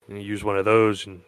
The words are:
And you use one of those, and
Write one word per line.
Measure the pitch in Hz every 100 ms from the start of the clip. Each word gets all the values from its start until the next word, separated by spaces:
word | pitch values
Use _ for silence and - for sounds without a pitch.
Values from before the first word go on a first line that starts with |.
| -
And | 101
you |
use | 101 101
one | 104 98
of | 101
those, | 113 110 98 101
and | 90